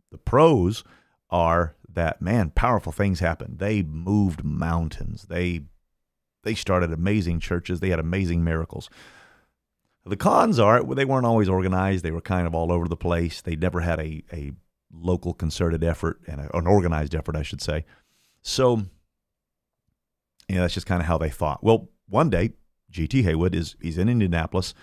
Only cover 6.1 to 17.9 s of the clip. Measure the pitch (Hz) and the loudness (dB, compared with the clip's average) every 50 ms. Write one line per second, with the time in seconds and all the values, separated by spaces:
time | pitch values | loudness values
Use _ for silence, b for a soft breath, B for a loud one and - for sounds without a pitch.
6.1 | _ _ _ _ _ _ - 107 107 - - 101 92 90 87 82 80 80 87 101 | _ _ _ _ _ _ -6 -6 -6 -4 -2 0 2 2 2 0 -2 -2 0 0
7.1 | 107 107 85 87 85 80 - - 87 87 - - 90 80 95 92 87 80 80 82 | 0 0 0 0 -2 -2 -2 -2 -4 -4 -4 -4 -4 -2 -2 0 0 0 -2 -2
8.1 | 90 98 95 85 85 85 82 82 80 80 82 - - - - B B B B B | -2 0 0 0 0 0 0 0 0 -2 -4 -6 -10 -12 -14 B B B B B
9.1 | B B B B B B B B B _ _ _ _ _ _ _ _ _ - 92 | B B B B B B B B B _ _ _ _ _ _ _ _ _ -10 -8
10.1 | 104 - - 208 - - 247 226 185 117 101 104 117 127 131 127 131 139 135 131 | -4 0 2 4 4 4 4 4 4 6 6 6 6 6 4 0 -2 0 0 2
11.1 | 135 131 123 117 117 110 101 92 92 92 92 92 92 92 95 98 95 90 85 80 | 2 2 2 4 4 4 4 2 2 2 0 0 0 0 2 2 0 0 -2 -4
12.1 | 82 85 - - 92 90 87 82 82 82 82 85 87 85 87 82 85 - - 87 | -4 -4 -4 -2 -2 0 0 0 -2 -2 0 0 0 0 0 -2 -4 -2 -2 0
13.1 | 85 85 85 85 - - - 90 82 78 90 90 85 87 85 85 80 78 78 80 | 0 0 0 -2 -4 -8 -8 -6 -4 -2 -2 -2 -2 -2 -2 -2 -2 -2 -4 -6
14.1 | 78 76 - - - 76 71 71 - - _ _ _ _ _ _ 82 82 85 90 | -8 -10 -12 -12 -12 -10 -10 -10 -12 -14 _ _ _ _ _ _ -16 -6 -2 0
15.1 | 90 87 - 87 - - 82 78 - - 90 82 82 80 82 82 80 - 82 82 | 0 0 -2 -4 -4 -4 -4 -4 -2 -2 0 0 0 0 0 -2 -2 -2 -4 -4
16.1 | - - - - 71 69 71 71 - 87 82 90 104 101 87 85 78 78 76 71 | -4 -6 -10 -12 -10 -10 -8 -4 -4 0 4 6 6 6 4 2 0 0 -2 -2
17.1 | 80 76 - 85 78 78 76 - 80 - - 82 76 76 b b | -4 -4 -4 -4 -4 -4 -4 -6 -8 -6 -4 -4 -4 -4 b b